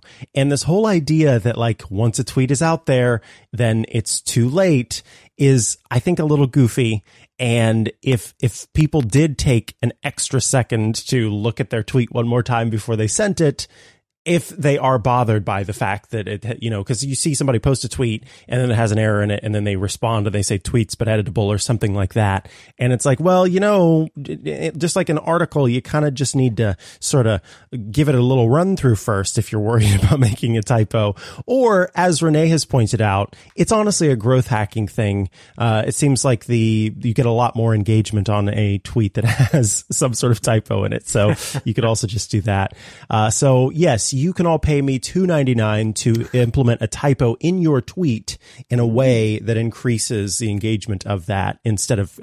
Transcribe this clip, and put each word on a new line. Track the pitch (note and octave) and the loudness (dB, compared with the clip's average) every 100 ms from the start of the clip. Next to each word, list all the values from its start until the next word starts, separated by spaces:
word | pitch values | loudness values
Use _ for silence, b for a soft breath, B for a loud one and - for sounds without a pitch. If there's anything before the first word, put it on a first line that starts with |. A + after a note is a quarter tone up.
| - B B | -14 B B
And | - C#3 | -2 0
this | C#3+ | 0
whole | C#3 F#3 A3 | 0 2 2
idea | F#3 C#3+ D#3 D3+ A#2+ | 0 2 2 4 2
that, | A#2 A2+ | 0 0
like, | A#2 A2 - | -2 -4 -6
once | F#2+ A#2 G#2+ | -2 0 -2
a | B2 | -4
tweet | - B2+ | 0 0
is | C#3 | 0
out | E3 E3 - | 0 -2 0
there, | B2+ B2 A#2 B B B | 2 2 0 B B B
then | - A#2+ A2 A2 | -2 0 0 -2
it's | A2+ - - | -4 -4 -6
too | - - A#2+ | -4 0 0
late | D#3+ F#3+ C#3+ A#2+ - - B B - | 2 2 2 0 -8 -14 B B 0
is, | C#3 C3+ - - - | 4 4 2 -4 -4
I | B2 | -2
think, | - F3 | 0 0
a | D#3 | 2
little | D3 C#3 | 2 2
goofy. | C#3+ A#2+ - A2+ A2 - b b - | 4 2 2 0 -2 -6 b b -6
And | B2 A#2 A2+ A2 G#2+ - | 0 2 2 2 0 -4
if, | - B2 - - | -2 -2 -2 -4
if | B2 - - | -4 -4 -6
people | - D3+ D#3+ | 0 0 0
did | A#2 C3+ D#3+ C3+ | 0 2 2 0
take | - A#2 - - | 0 0 -2 -6
an | A#2+ - | -6 -4
extra | C#3+ - - C3+ | -10 -8 -4 -4
second | - C3+ A2+ A2+ G#2+ A2+ - | 0 -2 0 -2 -2 -2 -2
to | C3 A2 | -2 0
look | G#2 A2 - | -2 -4 -4
at | A2 | -4
their | A#2 | -6
tweet | G2+ C3 A#2 | -2 0 0
one | A#2+ A#2 | -2 0
more | B2 | 0
time | A#2+ A#2+ A#2 | 0 -2 -2
before | A2 A2 A2 | -2 -2 -2
they | G#2+ | -2
sent | - G#3 F3+ | 0 -2 2
it, | D#3 - - b b b b _ - | 0 0 -8 b b b b _ -2
if | F3 - | -2 -2
they | - D3 C#3+ | -4 0 2
are | C3 C3 | 2 2
bothered | A#2 B2 A#2 G#2+ G#2 | 2 2 2 0 0
by | G2 | -4
the | F#2+ | -4
fact | G2+ G#2+ G#2 - | -4 -4 -4 -6
that | A#2 G2 | -8 -6
it, | G#2 G#2+ A#2+ | -8 -8 -6
you | A2+ | -6
know, | G#2+ | -4
'cause | G2 A#2 | -4 -4
you | C#3 | -4
see | C3 E3+ C#3 | -4 -2 -2
somebody | C#3 A2+ | 0 0
post | C#3+ C3+ | 0 0
a | A#2+ | -2
tweet | - B2 A2 - B B | -4 -4 -4 -10 B B
and | B2 | -2
then | B2+ | 0
it | A2+ | 0
has | A2+ | 0
an | G#2+ | 2
error | G#2+ G#2 | 2 2
in | G#2 | 0
it, | G#2 | -2
and | A2 | -4
then | G#2 G#2 | -4 -2
they | G2 | -2
respond | G2 - A#2 A2+ G#2 | -4 -4 -2 0 -2
and | |
they | G2+ | -2
say, | G2 G2 | -2 -4
"Tweets | - A#2+ G#2+ - | -2 -2 -2 -4
but | A2 | -2
editable," | A2 G2+ A2 G2+ | 0 -2 -2 0
or | G#2 | -2
something | - A#2 A2 | -2 -2 -2
like | G2 F#2+ A2+ | -2 -2 0
that. | G#2 G2 - B B - | 0 0 -6 B B -4
And | B2 | -2
it's | B2 C#3+ | 0 0
like, | B2+ | 0
well, | E3+ F#3 F#3 | 2 4 2
you | F3+ | 2
know, | G#3 G3+ E3+ D#3+ D#3+ - | 2 4 4 2 0 -6
it, | C#3 D3+ D3 | -10 -10 -8
it, | C#3+ D#3+ D3 | -6 -6 -4
just | E3 G3 | -2 0
like | F3 | 0
an | D3+ | -2
article, | - E3+ E3 D3+ C3 | 0 0 0 0 0
you | B2 | 0
kinda | - D#3 D3+ | -2 0 0
just | C3 C3 C#3+ | 0 -2 0
need | C3 G#2+ | 0 0
to | A2 F#2 B B | -2 -2 B B
sorta | - C#3+ A2+ G2 - B B B2+ G#2+ | -2 2 2 0 -4 B B -12 -6
give | G#2+ C#3 | -2 2
it | B2 | 2
a | |
little | B2 C3 A2+ | 2 4 4
run | C#3+ F#3 F#3+ | 4 2 2
through | C3+ G#2+ | 2 2
first | - G2+ G2 - | 0 -2 -2 -4
if | G#2 | -4
you're | A2 | -2
worried | G#2 A#2 G#2+ G2 | 0 2 4 4
<laughs> | |
about | - D3+ | 4 4
making | A#2+ G2+ A#2+ A2+ | 2 0 -2 -2
a | |
typo. | G#2 A#2 G#2+ A2+ G#2 G2+ B B - | 0 0 2 0 -2 -2 B B -2
Or, | B3+ A#3+ G3 F3+ | 2 4 2 0
as | - F3+ D3+ | 0 0 2
Renee | E3 D3+ D#3+ | 2 2 2
has | D#3+ - | 2 0
pointed | C3+ A2 A2+ | 0 2 0
out, | G#2+ G2 G2+ - B - | 0 0 -2 -8 B -2
it's | E3+ | 0
honestly | A3 G#3+ F#3+ D#3 | 2 2 2 2
a | B2+ | 2
growth | G#2+ B2+ A2+ | 2 2 2
hacking | A2 G#2 A2+ G#2 | -2 -2 -4 -6
thing. | - G#2 G2+ F#2+ B B B | -2 -2 -2 -4 B B B
Uh, | A#2 A2 A#2 | 0 0 -2
it | |
seems | - D3 C3 C#3 | 0 0 2 0
like | A#2+ - | 0 0
the, | A#2+ A2+ A2 A2 - | 0 2 2 -2 -4
you | A#2+ | -2
get | A2 A#2+ | 0 2
a | |
lot | A#2 A#2 A#2 | 2 0 0
more | A2+ A2 | 0 2
engagement | G2+ A2 G#2+ G#2+ G2 | 2 2 2 0 0
on | G#2 G2+ | 0 0
a | G#2 G#2 G2+ | 0 0 -2
tweet | - - G#2 | -2 -2 -2
that | - A2 | 0 -2
<laughs> | - B2+ | 0 2
has | D#3 A2 - - | 2 0 -2 -4
some | - C#3+ A2+ | -2 -2 0
sort | B2 | 0
of | A#2 | 0
typo | - A2+ - G#2+ | 0 0 0 -2
in | G2+ | -2
it. | A2+ - | -4 -4
So | A#2+ G#2 - B B | 0 2 0 B B
you | - G#2+ | -4 0
could | A2+ | 0
also | A2+ G#2 | 0 -2
just | G#2 - | -6 -4
do | G#2+ | -2
that. | G#2 G2 F#2+ - B B B | 0 0 -2 -6 B B B
Uh, | A2 G#2+ | 0 0
so | - C#3+ B2+ C3 | 2 2 4 2
yes, | D3+ E3+ A2+ - C3 | 2 2 2 0 -2
you | D#3+ | -2
can | F3+ E3+ | 0 0
all | D#3 | 0
pay | D3 D3 | 0 0
me | C#3 C3+ | 0 -2
two | - F3+ F#3 | -2 -2 0
ninety-nine | D#3+ C3 A#2 A2 G#2+ A2 | 2 2 2 0 0 -2
to | G#2+ B2 A2+ A#2 | -2 0 0 0
implement | B2 A#2 C#3 A#2+ A#2 | 0 0 2 2 2
a | A2 | -2
typo | - D3 C3 B2 A#2 | -2 0 2 0 0
in | D#3+ F#3 | 0 0
your | E3 C#3 | 2 0
tweet | - - F3 A2 - - B B B | -2 -2 -2 -2 -6 -16 B B B
in | B2 | 0
a | A#2+ | 2
way | A2+ C3 A#2 A2 G#2+ | 2 4 2 2 -2
that | G2+ A2+ | -2 -2
increases | A#2 - C3 A2+ - A2+ G2 - | -2 -4 -2 -2 -2 -4 -4 -4
the | A2+ | -4
engagement | G2+ A2 A2 - G2 - | -2 -2 -2 -4 -6 -4
of | G2+ E2 | -6 -4
that | G2 F#2+ - A#2 | -4 -4 -4 -4
instead | G#2 - A2 | -2 -2 -2
of, | G2 - | -4 -8